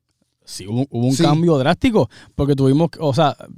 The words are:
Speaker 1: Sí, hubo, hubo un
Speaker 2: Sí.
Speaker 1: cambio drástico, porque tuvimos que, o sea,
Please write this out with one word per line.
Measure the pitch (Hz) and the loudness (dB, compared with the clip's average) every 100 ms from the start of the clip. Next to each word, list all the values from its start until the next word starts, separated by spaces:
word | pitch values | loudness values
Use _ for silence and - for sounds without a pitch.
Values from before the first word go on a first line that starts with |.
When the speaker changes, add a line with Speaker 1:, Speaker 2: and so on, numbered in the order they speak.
| _ _ _ _ - | _ _ _ _ -20
Speaker 1:
Sí, | - 95 | -16 -6
hubo, | 117 139 | -4 -4
hubo | 117 123 | -2 -2
un | |
Speaker 2:
Sí. | 135 | 2
Speaker 1:
cambio | 156 151 175 147 | 2 2 2 2
drástico, | 131 175 262 214 - - - | 0 0 0 0 -2 -6 -16
porque | - 143 139 | -6 -2 2
tuvimos | 135 143 170 | 2 2 0
que, | - | -2
o | 151 | -4
sea, | 123 147 - - | 0 0 -2 -16